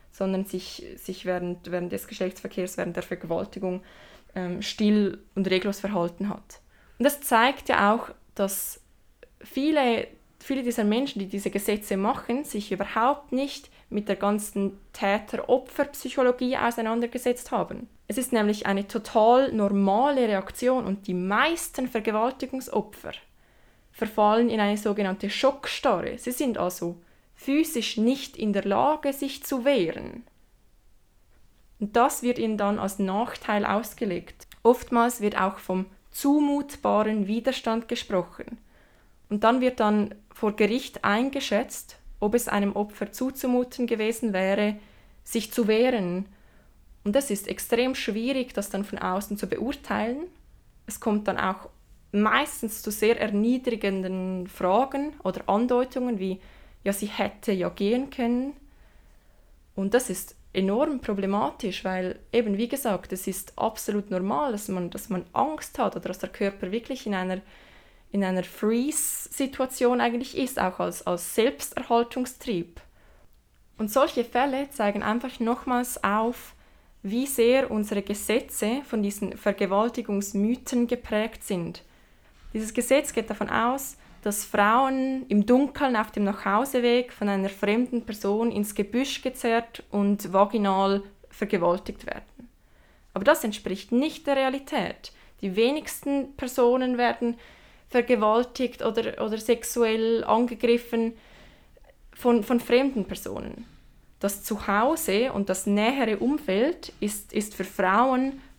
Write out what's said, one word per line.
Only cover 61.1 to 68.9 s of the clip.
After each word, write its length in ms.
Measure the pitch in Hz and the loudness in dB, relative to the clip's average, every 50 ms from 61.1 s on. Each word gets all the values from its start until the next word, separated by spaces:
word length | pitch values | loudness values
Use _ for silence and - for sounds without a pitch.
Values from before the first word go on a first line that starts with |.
| 208 196 196 196 196 208 240 277 - - - 196 175 - - | -4 -2 -2 0 0 0 0 -2 -4 -4 -6 -6 -6 -4 -4
weil 340 | 185 185 185 185 185 - - - - - | -4 -2 -2 -4 -4 -6 -8 -10 -2 0
eben, 260 | 233 233 214 196 196 | 0 2 2 0 -2
wie 100 | 233 233 | -2 -2
gesagt, 440 | - 277 - 240 196 185 - - 185 | -4 -4 -2 -2 -2 -2 -4 -6 -10
es 140 | 185 - | -6 -6
ist 300 | - 185 190 - - - | -6 -6 -6 -10 -12 -6
absolut 540 | - - 226 - - - - 208 208 196 202 | -4 -2 -2 -2 -4 -4 -4 -2 -2 -2 -2
normal, 420 | 185 185 185 196 240 285 294 277 220 | -4 -2 -2 0 0 0 0 -2 -2
dass 160 | 208 208 - | -4 -6 -6
man, 220 | 190 180 175 175 | -4 -4 -4 -6
dass 180 | - 202 - - | -8 -10 -8 -6
man 160 | 202 180 175 - - | -4 -6 -6 -4 -2
Angst 460 | - - 302 311 302 - - - - | 0 0 0 -2 -6 -10 -10 -4 -2
hat 160 | 240 196 - | -2 -2 -2
oder 140 | - 165 - | -4 -6 -8
dass 100 | 185 - | -8 -6
der 120 | - 202 | -8 -10
Körper 420 | - - 208 196 196 202 - 185 190 | -4 -2 -2 -2 -2 -4 -6 -6 -6
wirklich 340 | 233 233 - 269 254 - | -6 -6 -6 -8 -8 -4
in 80 | 214 202 | -4 -4
einer 260 | 185 185 185 185 190 - - - - - - - - - - - - _ - | -2 -2 -2 -4 -6 -8 -12 -20 -20 -20 -20 -20 -20 -20 -20 -20 -20 _ -4
in 140 | - 202 196 | -2 0 0
einer 200 | 185 185 185 175 | 2 0 0 -2
Freeze-Situation 1600 | - - - - 208 226 233 254 294 | -4 -6 -2 0 2 2 2 2 0